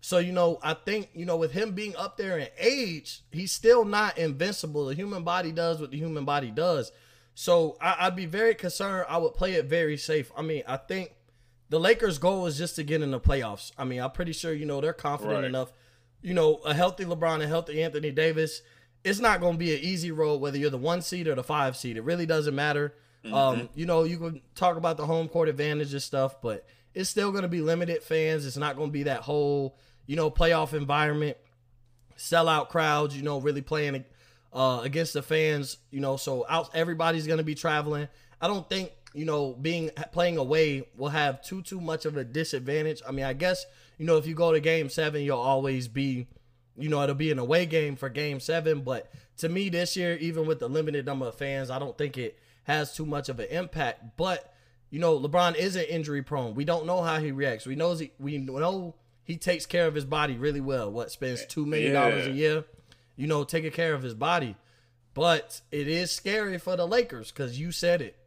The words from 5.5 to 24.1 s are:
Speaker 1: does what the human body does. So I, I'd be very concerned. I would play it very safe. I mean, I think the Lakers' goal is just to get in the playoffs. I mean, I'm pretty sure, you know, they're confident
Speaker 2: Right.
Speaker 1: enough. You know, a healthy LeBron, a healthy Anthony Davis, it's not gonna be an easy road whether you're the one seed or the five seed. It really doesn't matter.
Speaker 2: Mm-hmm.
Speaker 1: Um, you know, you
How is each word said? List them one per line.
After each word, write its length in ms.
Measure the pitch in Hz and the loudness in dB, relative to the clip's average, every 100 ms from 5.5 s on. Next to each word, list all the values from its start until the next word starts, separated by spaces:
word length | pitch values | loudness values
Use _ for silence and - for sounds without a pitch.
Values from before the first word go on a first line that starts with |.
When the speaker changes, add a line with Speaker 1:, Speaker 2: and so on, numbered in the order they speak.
Speaker 1:
does 280 | 160 170 165 | 0 0 0
what 120 | 147 | -4
the 60 | 139 | -6
human 280 | 165 151 139 | -4 -4 0
body 240 | 143 131 | 0 0
does. 420 | 110 175 156 117 - - - _ - | 0 2 2 -2 -10 -20 -20 _ -10
So 380 | - 175 160 - | 4 6 6 0
I, 180 | 165 175 | 0 2
I'd 160 | 185 180 | 2 0
be 100 | 180 | -6
very 300 | 185 226 220 | 2 2 2
concerned. 500 | 180 - 196 190 175 | -2 -4 -4 -2 0
I 120 | 165 | 2
would 160 | 160 - | 0 2
play 180 | 185 | 0
it 120 | 180 143 | 2 2
very 300 | 165 160 147 | 2 2 0
safe. 360 | - 156 131 - | 0 -2 -2 -6
I 60 | |
mean, 220 | 156 156 185 | -4 -4 -4
I 100 | 135 | -8
think 340 | - 190 175 _ _ _ _ _ _ | -4 -6 -6 _ _ _ _ _ _
the 100 | 165 | 2
Lakers' 380 | 175 233 220 156 | 4 4 4 2
goal 300 | 170 190 175 | 2 2 0
is 100 | 143 | -2
just 200 | 170 - | -4 -4
to 60 | |
get 200 | 151 156 | -2 0
in 80 | 147 | 0
the 80 | 131 | 2
playoffs. 520 | - 139 113 101 - - | 2 2 -2 -6 -14 -8
I 60 | |
mean, 180 | 131 123 | -6 -4
I'm 80 | 127 | -6
pretty 240 | 131 175 | -4 -6
sure, 180 | 156 165 | -4 -4
you 140 | 156 151 | -4 -2
know, 160 | 139 | -2
they're 100 | 151 | -2
confident 440 | 165 147 143 - - | -2 -4 -4 -2 -2
Speaker 2:
Right. 80 | |
Speaker 1:
enough. 280 | 131 131 127 _ _ _ _ _ | -2 -2 -4 _ _ _ _ _
You 100 | 175 | -2
know, 220 | 175 156 156 151 | 4 6 4 2
a 80 | |
healthy 320 | 151 180 185 185 | 4 4 2 -6
LeBron, 380 | 170 165 160 | 0 0 0
a 40 | 151 | 0
healthy 360 | 165 165 151 | 0 -2 -2
Anthony 260 | 165 147 151 | -2 -2 -2
Davis, 540 | 139 160 156 156 - - - _ _ | 2 2 2 0 -2 -16 -20 _ _
it's 160 | 190 202 | -2 2
not 200 | 233 196 | 4 4
gonna 160 | 175 165 | 2 2
be 160 | 170 151 | 0 0
an 60 | |
easy 260 | 156 185 170 | -2 -4 -4
road 260 | 156 156 147 | 0 2 2
whether 200 | 143 139 | 0 0
you're 140 | 147 | 0
the 80 | 135 | 0
one 240 | 139 175 | 0 0
seed 240 | 165 180 160 | -2 -4 0
or 80 | 131 | -2
the 80 | |
five 340 | 127 151 139 127 | 0 0 0 -2
seed. 180 | 123 113 | -6 -6
It 40 | |
really 240 | 120 175 165 | -2 -2 2
doesn't 300 | 160 147 139 | 2 2 0
matter. 400 | 147 147 147 - _ _ | 0 0 -2 -6 _ _
Speaker 2:
Mm-hmm. 100 | 113 113 | -4 2
Speaker 1:
Um, 340 | 135 120 120 - | 4 2 -4 -6
you 100 | 170 | 2
know, 180 | 165 | 2
you 140 | 165 | 2